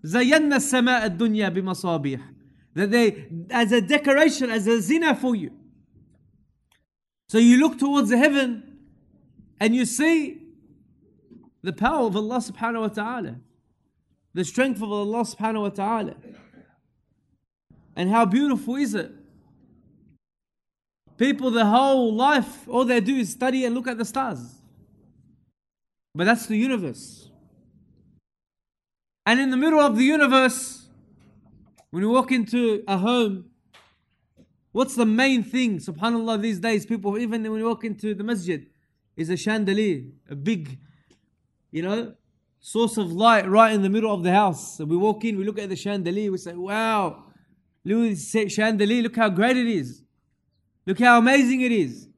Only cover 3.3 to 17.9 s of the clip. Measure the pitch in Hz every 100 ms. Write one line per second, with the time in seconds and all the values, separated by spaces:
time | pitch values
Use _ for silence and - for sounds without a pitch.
3.3 | 165 180 247 226 240 185 294 285 277 320
4.3 | - 254 220 202 233 180 320 330 254 254
5.3 | 226 147 - - _ _ _ _ _ _
6.3 | _ _ _ _ _ _ _ _ _ _
7.3 | 220 233 247 311 - 277 285 214 240 294
8.3 | 277 262 226 - - - _ _ _ _
9.3 | _ - _ 220 240 247 - 311 330 294
10.3 | - - - _ _ _ _ _ _ _
11.3 | - - _ 180 175 226 311 233 190 214
12.3 | 247 233 190 226 233 220 214 214 247 190
13.3 | 120 _ _ _ _ _ _ _ _ _
14.3 | 165 180 - 269 202 214 208 208 233 233
15.3 | - 220 220 202 202 202 226 196 - -
16.3 | - - - _ _ _ _ _ _ _
17.3 | _ _ _ _ - _